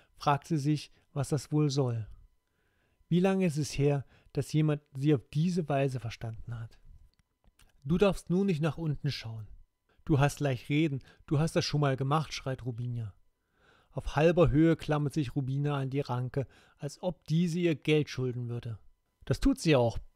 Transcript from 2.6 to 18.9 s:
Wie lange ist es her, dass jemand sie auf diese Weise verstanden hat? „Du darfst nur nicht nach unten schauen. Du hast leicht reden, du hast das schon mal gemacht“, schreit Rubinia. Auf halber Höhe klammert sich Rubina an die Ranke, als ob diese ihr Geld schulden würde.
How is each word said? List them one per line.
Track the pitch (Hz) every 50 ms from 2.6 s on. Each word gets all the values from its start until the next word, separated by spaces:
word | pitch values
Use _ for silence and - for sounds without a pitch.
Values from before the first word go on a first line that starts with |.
| _ _ _ _ _ _ _ _ _ _
Wie | 165 175
lange | 180 196 190 190 185
ist | 180 139 151
es | 147 - -
her, | - 139 147 143 143 127 - _ _ _ _ _
dass | 147 135 - -
jemand | 151 156 156 147 143 - _ _
sie | 131 135 151 151
auf | 131 - _ -
diese | 147 160 185 175 185 170 143
Weise | 147 135 139 139 127 127
verstanden | - 117 - - - 113 110 110 - - 120 113
hat? | 113 110 - - - - - - - - _ _ _ _ _ _ _ _ _ _ - _ _ _ _
„Du | 135 160
darfst | 185 202 196 170 - - _
nur | 170 185 202
nicht | 202 185 139
nach | 156 160 135
unten | - 165 156 143 - - 147
schauen. | 127 - - 117 113 110 107 - - - - _ _ _ _ _ _ _ _
Du | - 160 127
hast | 143 143 - -
leicht | 147 143 131 113 - -
reden, | 147 147 160 160 139 131 - - - _ _
du | - 156 139
hast | 160 160 -
das | 175 -
schon | - - 147
mal | 147 139 135
gemacht“, | 123 135 135 147 160 147 - -
schreit | - - 135 131 - 113
Rubinia. | 127 120 113 120 123 120 120 113 101 - _ _ _ _ _ _ _ _ _ _ _ _ _ _ _
Auf | - 139 - - -
halber | 143 151 170 175 165 170 127
Höhe | 120 147 160 165 160
klammert | - - - 156 147 147 143 -
sich | 165 147 120 -
Rubina | 151 135 127 135 139 143 147 147
an | 139 135 135
die | 127 139
Ranke, | 139 - 127 123 127 123 - 143 131 - - - _ _ _
als | _ - 143 - - -
ob | 180 165 - _
diese | - 151 165 180 180 160 180
ihr | 175 170 160
Geld | 123 - - 151 151 147 -
schulden | - - 127 127 120 123 123 117
würde. | 120 120 - 117 113 - - -